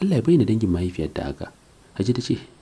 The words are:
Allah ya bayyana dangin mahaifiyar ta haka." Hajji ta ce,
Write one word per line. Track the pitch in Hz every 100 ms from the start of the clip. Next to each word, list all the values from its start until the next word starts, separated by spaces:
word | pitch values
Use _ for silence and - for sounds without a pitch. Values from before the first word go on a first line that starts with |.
Allah | 190 151
ya | 110
bayyana | 170 110
dangin | 110 104
mahaifiyar | 87 90 90 78
ta | - -
haka." | - - - _ - - -
Hajji | 117 123
ta | -
ce, | 127 - -